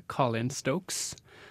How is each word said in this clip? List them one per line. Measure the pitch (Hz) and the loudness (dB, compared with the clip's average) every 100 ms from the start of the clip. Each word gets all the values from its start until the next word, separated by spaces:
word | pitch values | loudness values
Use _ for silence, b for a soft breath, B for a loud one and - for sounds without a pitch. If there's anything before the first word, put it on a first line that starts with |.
| - | -4
Colin | - 127 113 123 | 2 4 4 0
Stokes, | - - 170 - - - - B B B | 0 0 0 -2 -4 -4 -8 B B B